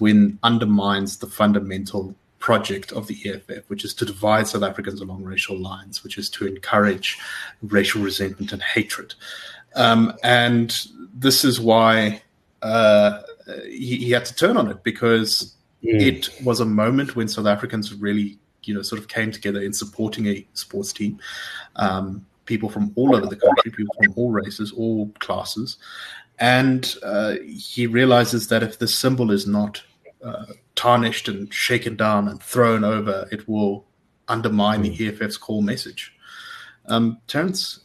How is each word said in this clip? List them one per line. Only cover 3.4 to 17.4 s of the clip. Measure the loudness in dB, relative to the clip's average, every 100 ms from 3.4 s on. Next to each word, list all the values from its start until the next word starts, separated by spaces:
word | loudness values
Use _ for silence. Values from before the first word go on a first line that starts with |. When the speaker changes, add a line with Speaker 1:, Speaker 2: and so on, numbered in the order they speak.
| -12
Speaker 1:
F, | -16 -12
which | -12 -10
is |
to | -6
divide | -6 -2 2 2 2
South | -2
Africans | -4 -4 -10 -10
along | -12 -12
racial | -8 -6 -6 -6
lines, | -8 -12 -14 -16
which | -12 -10
is | -10
to | -6 -8
encourage | -6 -2 2 2 2 -4 -8 -10 -12 -14 -14
racial | -2 2 2 0
resentment | -2 -2 -4 -6 -8
and | -6
hatred. | -2 -2 -2 -6 -10 -18 -18 -18 -18 -20 _
Um, | 2 4 6 4 2
and | 2 4 4 2 0 -4 -8 -16 -18
this | -2 2 4 4
is | 2
why, | 4 6 6 6 2 -2 -12 _ _ _
uh, | -2 4 6 8 6 2 -8 -20 -16 -14
he, | -14 -10 -6 -4
he | 2
had | 0 0
to | 0
turn | 2 2
on | 0
it, | -2
because | -6 -2 2 2 2 -4 -6 _ _ _
Speaker 2:
Mm. | 0 4
Speaker 1:
it | 4 2 -6 -4
was | -2 0
a | 2
moment | 2 2 2 0 -4
when | -4
South | -2